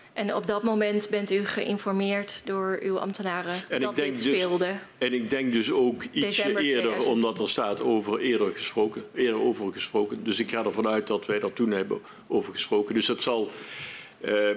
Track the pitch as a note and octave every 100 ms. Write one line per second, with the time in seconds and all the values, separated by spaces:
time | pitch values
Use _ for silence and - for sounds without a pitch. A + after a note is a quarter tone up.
0 | - - G3+ - F3 G#3 A3+ G#3+ G#3 G#3
1 | G#3 G#3 G3+ G3 G3+ G#3+ - G3+ G3+ G3
2 | G3 G3+ G3+ - - G3 F#3+ F#3+ G3 F#3+
3 | G3 G3 F#3+ F3 F3 F3+ - B2+ B2+ C#3+
4 | C#3+ B2+ B2 D#3+ F3+ F3 F3+ G3 - -
5 | B2 B2 A2 C3+ B2+ A#2 A2 C#3+ B2 A#2+
6 | - D#3 D3 G#3 G3+ D3+ C#3+ B2 A2+ A2
7 | C3 A#2 A2+ A2 G#2 - G#2+ G#2 B2 A2
8 | G2+ G#2+ B2+ A2 G2 - - A2 G#2+ G#2+
9 | - - B2 A2 B2 G#2+ G2 - - G#2+
10 | G#2 A2 A2 G2+ A2 A2+ G#2+ A#2+ A2 G#2+
11 | G#2+ G#2 - G#2 G2+ - A2+ G2 G2+ G#2
12 | - - - A2 G2 F#2 - G#2 G#2 A2
13 | G#2 A#2 C3 A#2 G2+ - - - - -
14 | - - - G#2 G#2